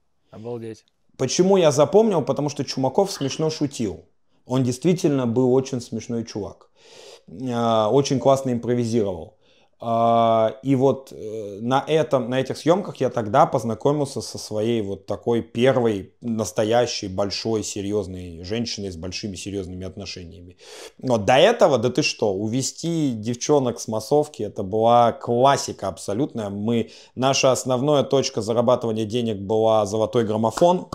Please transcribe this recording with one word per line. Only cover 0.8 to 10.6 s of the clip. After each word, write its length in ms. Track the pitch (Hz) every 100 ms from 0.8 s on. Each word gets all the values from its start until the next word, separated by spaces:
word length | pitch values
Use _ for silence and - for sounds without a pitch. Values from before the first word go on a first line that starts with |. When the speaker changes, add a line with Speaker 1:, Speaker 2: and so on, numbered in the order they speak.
| _ _ _ -
Speaker 2:
Почему 380 | 131 - 180 196
я 120 | 156
запомнил? 520 | 139 143 202 226 170
Потому 260 | 131 135 143
что 160 | -
Чумаков 460 | 131 - 131 196 190
смешно 380 | - 135 - 156
шутил. 560 | 156 143 - 104 78 - _ _ _ -
Он 180 | 127
действительно 600 | 123 123 170 170 160 139 120
был 260 | 117 127
очень 260 | 131 131 123
смешной 440 | - 113 - 117
чувак. 460 | 113 107 87 - _ _ - - - - - 90 127
А, 380 | 117 117 110 107
очень 280 | 135 139 131
классно 320 | 135 135 131
импровизировал. 840 | 120 117 123 113 117 98 85 85 _ _ _ _ _
А, 760 | 117 113 117 117 113 113 110 -